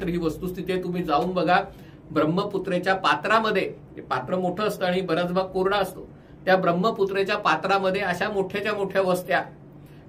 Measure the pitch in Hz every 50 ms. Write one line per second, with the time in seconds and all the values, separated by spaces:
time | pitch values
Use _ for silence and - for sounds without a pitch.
0 | 185 170 175 175 165 156 151 - 185 180 - 190 175 - 180 185 180 175 175 170
1 | 175 160 147 147 180 185 185 180 160 170 180 196 190 - - - - - - -
2 | - - - 151 147 151 170 196 202 - - 180 - 190 180 175 175 190 190 190
3 | - 147 156 - - 202 214 226 226 214 190 190 156 143 - - - - - -
4 | - - 139 127 - - 180 185 185 175 - - 214 208 - - 190 180 180 190
5 | 180 165 160 175 175 175 175 190 185 - - 185 185 190 208 202 190 185 - -
6 | - - - - - - - - - 185 185 185 180 175 170 180 196 226 226 208
7 | 196 190 196 196 196 208 208 208 - 175 160 165 - 185 196 196 190 190 185 202
8 | 202 185 170 175 190 214 214 196 185 185 - 208 202 214 208 196 196 185 - 196
9 | 190 185 180 180 180 - 175 165 - - - - - - - - - - - -
10 | -